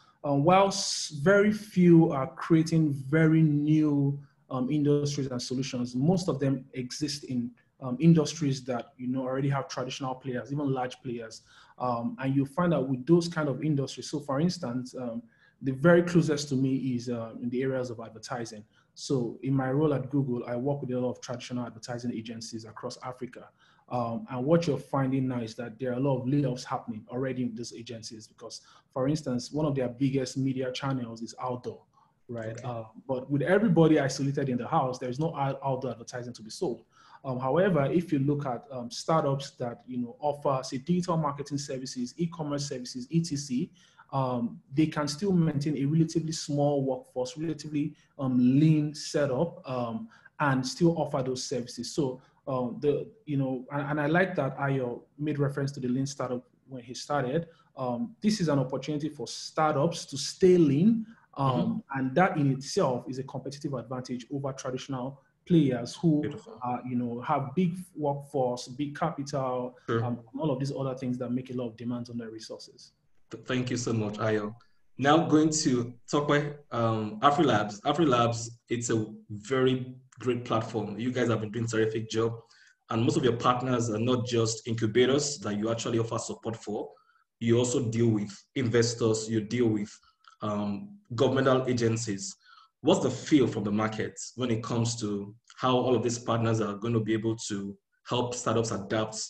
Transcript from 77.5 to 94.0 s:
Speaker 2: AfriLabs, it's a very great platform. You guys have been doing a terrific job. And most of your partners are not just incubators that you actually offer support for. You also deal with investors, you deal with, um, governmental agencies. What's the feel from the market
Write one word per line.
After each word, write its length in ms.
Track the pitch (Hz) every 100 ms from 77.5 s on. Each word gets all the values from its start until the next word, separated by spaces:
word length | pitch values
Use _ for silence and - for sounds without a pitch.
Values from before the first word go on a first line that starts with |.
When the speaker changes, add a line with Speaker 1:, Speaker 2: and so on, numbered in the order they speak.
| 107 104 -
Speaker 2:
AfriLabs, 640 | 135 175 151 120 117 113 - - -
it's 200 | 120 120
a 160 | 113 107 - -
very 640 | 104 - 131 131 127 127 - - -
great 280 | 123 117 -
platform. 520 | 113 - 110 101 101
You 140 | 123
guys 160 | 123 117
have 140 | 101
been 80 | 104
doing 160 | 117 113
a 20 |
terrific 400 | 110 110 117 107
job. 240 | 110 113 117 - _ _ _ -
And 140 | 113
most 160 | 123 165
of 60 |
your 120 | 123 120
partners 540 | 127 123 131 123 113
are 80 | 107
not 260 | 120 117
just 420 | - 117 113 - 120
incubators 720 | 113 110 120 123 143 147 -
that 180 | 104 104
you 120 | 113
actually 280 | 117 131 117
offer 200 | 113 113
support 380 | - 104 117 113
for. 340 | - 110 - - _ _ _ -
You 180 | 117 117
also 320 | 123 143 117
deal 180 | 117 117
with 240 | 107 101 - _
investors, 720 | 139 117 120 113 - 113 107 -
you 140 | 110
deal 240 | 101 123 117
with, 260 | 107 - - _ _ - -
um, 560 | 107 104 104 101 - - -
governmental 540 | 117 131 135 131 131 127
agencies. 640 | 120 117 113 - 98 - - _ - - _
What's 220 | 139 180
the 80 | 135
feel 360 | - - 147 113
from 180 | 110
the 80 | 101
market 460 | 104 110 107